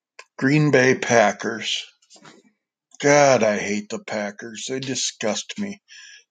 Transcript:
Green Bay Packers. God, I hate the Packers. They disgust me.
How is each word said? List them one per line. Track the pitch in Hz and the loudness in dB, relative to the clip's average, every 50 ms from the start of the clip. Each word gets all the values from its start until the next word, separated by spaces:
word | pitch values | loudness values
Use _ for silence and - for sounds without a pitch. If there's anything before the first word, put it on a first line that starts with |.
| _ _ _ - - _ _ - | _ _ _ -20 -20 _ _ -2
Green | 135 131 147 151 151 147 | 0 2 2 2 2 4
Bay | 135 131 127 131 127 | 4 4 4 4 2
Packers. | 123 - - 123 117 107 104 98 - - 104 113 107 110 - - - - - _ _ _ _ _ - _ - - _ _ _ _ _ _ _ _ _ _ _ _ - | 0 0 2 4 4 4 4 2 -2 -6 -8 -8 -8 -8 -8 -8 -8 -10 -14 _ _ _ _ _ -20 _ -20 -20 _ _ _ _ _ _ _ _ _ _ _ _ -2
God, | - 143 143 147 143 139 131 117 110 | 2 4 6 6 6 6 4 4 4
I | 107 104 101 | 2 0 -2
hate | 92 98 104 104 104 - | -2 -4 -4 -6 -6 -8
the | 110 104 | -12 -12
Packers. | 95 - 110 107 104 101 104 - 117 117 110 107 - - | -10 -8 -8 -6 -8 -8 -10 -12 -16 -16 -14 -14 -12 -10
They | 131 135 | -8 -8
disgust | 135 131 131 123 - - - - - 107 101 104 - - - - | -8 -8 -6 -6 -6 -8 -8 -6 -4 -4 -4 -4 -8 -12 -10 -10
me. | 101 101 101 - _ _ - - - - - - _ _ | -10 -10 -10 -14 _ _ -20 -20 -20 -20 -20 -20 _ _